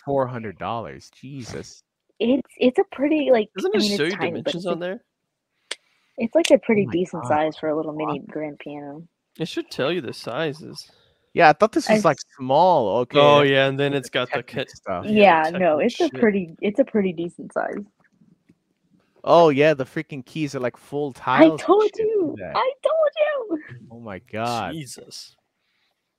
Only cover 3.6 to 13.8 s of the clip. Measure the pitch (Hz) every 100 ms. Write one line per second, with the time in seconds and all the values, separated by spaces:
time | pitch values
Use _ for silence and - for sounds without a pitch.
3.6 | 370 415 208 202 151 190 165 165 160 165
4.6 | 180 165 180 208 - _ _ _ _ _
5.6 | _ - _ _ _ - 233 311 339 285
6.6 | - 208 156 170 180 - 123 151 156 151
7.6 | 156 151 156 151 151 143 - 151 151 143
8.6 | 151 147 143 147 170 _ _ - 160 -
9.6 | 320 - 143 180 117 - - 120 160 143
10.6 | 123 147 - _ _ _ _ - 170 147
11.6 | 220 339 - 220 165 135 - - 131 139
12.6 | 185 165 107 110 123 143 147 147 143 135
13.6 | 135 135